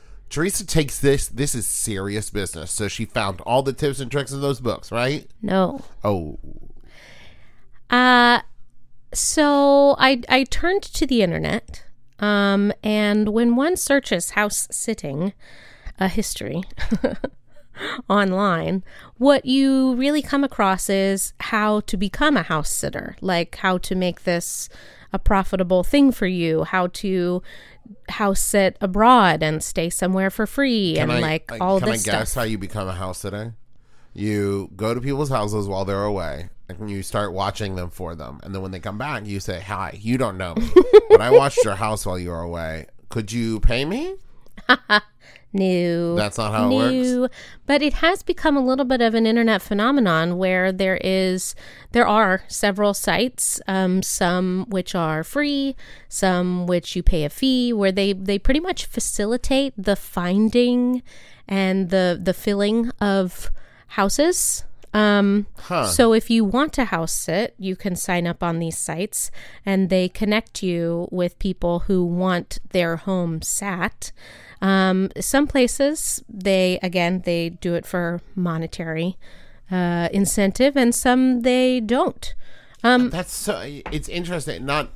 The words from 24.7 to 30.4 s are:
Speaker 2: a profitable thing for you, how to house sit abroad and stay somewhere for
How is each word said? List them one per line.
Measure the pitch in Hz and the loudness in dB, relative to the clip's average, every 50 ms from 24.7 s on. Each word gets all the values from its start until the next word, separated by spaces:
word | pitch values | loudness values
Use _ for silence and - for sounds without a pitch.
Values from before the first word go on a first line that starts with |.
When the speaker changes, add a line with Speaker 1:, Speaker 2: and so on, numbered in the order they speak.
| - - - - - - - - - | -14 -18 -20 -20 -20 -20 -12 -8 -4
Speaker 2:
a | 190 | 0
profitable | - - 214 190 185 - - 190 185 175 190 180 180 | 2 4 4 4 2 2 0 0 2 2 2 2 2
thing | - - 285 277 269 240 | 4 4 6 6 6 4
for | - 214 | 2 0
you, | 185 185 180 165 165 160 156 156 | -2 0 0 0 0 0 0 0
how | - - 185 180 180 | 0 0 0 0 -2
to | - - - 196 190 185 175 175 180 180 - - - - - - - - - - 208 - - - | -4 -4 -4 -2 0 0 0 0 -2 -2 -4 -8 -16 -18 -20 -20 -20 -20 -20 -20 -20 -18 -14 -10
house | - - 214 202 196 190 | -6 -2 0 2 2 2
sit | - - - 202 196 185 - - | 0 2 2 2 2 2 0 -2
abroad | - 190 185 208 214 240 254 247 202 180 156 160 160 | -4 -2 2 4 6 8 8 8 8 6 4 2 0
and | 156 156 156 - | 0 -2 -2 -4
stay | - - - - 170 | -4 -4 -2 -2 -2
somewhere | - - 190 180 185 190 190 190 | -2 -2 0 0 0 0 0 -2
for | - - | -2 -2